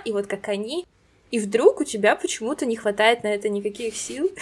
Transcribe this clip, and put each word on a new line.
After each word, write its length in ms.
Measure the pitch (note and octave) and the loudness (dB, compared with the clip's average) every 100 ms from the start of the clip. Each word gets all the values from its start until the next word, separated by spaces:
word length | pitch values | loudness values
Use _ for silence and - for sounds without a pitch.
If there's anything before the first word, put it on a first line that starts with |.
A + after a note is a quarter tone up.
и 80 | A#3+ | -2
вот 160 | G3+ G3+ | -4 -4
как 220 | G3 G#3+ | -6 -4
они. 360 | G3+ A3 D#4+ F4+ _ _ _ _ | -6 -4 -8 -8 _ _ _ _
И 100 | A#3 | -4
вдруг 400 | G3+ A3+ E4 - | 0 6 6 6
у 60 | D4+ | 0
тебя 320 | G#3+ G#3 D#4 | 2 2 2
почему-то 480 | - - A3 D#4+ C4 | 0 -4 -4 -2 -2
не 100 | A3+ | -2
хватает 480 | G#3+ G#3 A3 A#3 | -2 4 4 4
на 40 | G#3+ | 0
это 200 | G#3 G#3 | -2 -2
никаких 480 | G3+ G#3 G#3 A#3 - | -2 -4 -6 -8 -8
сил. 340 | - B3 F4+ - | -8 -4 -4 0